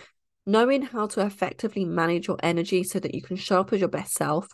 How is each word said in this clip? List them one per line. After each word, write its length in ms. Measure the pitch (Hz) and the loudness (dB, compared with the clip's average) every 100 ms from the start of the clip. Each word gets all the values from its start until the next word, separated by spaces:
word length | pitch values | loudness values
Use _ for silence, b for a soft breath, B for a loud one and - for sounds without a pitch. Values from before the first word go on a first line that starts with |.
| B _ _ _ | B _ _ _
Knowing 380 | - 214 247 277 | 0 4 4 2
how 240 | 262 240 208 | 0 -4 -2
to 140 | - | 0
effectively 640 | 202 202 180 - 220 208 | -2 -2 -4 -4 -6 -2
manage 420 | 175 170 165 175 175 | -2 2 2 2 0
your 120 | - | -2
energy 400 | 170 170 165 185 | 0 0 2 0
so 160 | 185 190 | 0 -2
that 160 | - | -4
you 80 | - | -6
can 140 | - 185 | -8 -8
show 240 | - 185 | 0 2
up 120 | 196 | 2
as 60 | 202 | 0
your 120 | 180 | 0
best 240 | - - | -2 -4
self, 340 | - 147 151 - | -2 0 0 -2